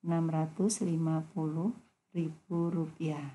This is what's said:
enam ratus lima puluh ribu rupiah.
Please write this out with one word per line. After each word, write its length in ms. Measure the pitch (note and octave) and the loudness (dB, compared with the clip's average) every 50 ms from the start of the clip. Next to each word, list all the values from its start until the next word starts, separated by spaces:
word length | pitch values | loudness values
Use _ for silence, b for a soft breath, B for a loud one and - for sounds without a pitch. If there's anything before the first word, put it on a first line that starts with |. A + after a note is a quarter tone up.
| - | -2
enam 240 | E3+ E3+ E3 E3 E3 | 0 0 2 2 2
ratus 560 | D#3+ D#3 D#3 D#3 - - F#3+ G#3+ A3 - G3+ | 2 2 0 0 0 0 2 2 2 2 0
lima 400 | F3+ E3+ D#3+ E3 D#3+ D#3+ D#3+ D#3+ D#3 - | 0 2 2 2 2 2 0 -2 -4 -4
puluh 400 | F3 D#3 D#3 D3+ D#3 E3+ G#3+ B3 - - _ _ _ _ _ _ | -2 -2 0 0 0 0 0 -2 -4 -10 _ _ _ _ _ _
ribu 560 | F3 E3 D#3 D#3 - _ _ F3 E3+ E3+ E3+ | -2 -2 -2 -4 -8 _ _ -2 0 0 2
rupiah. 640 | E3 E3+ D#3+ D#3 - - E3 D#3 D#3 D3 C#3+ C#3 C3+ | 2 0 -2 -2 -4 -4 -4 -4 -2 -4 -6 -8 -10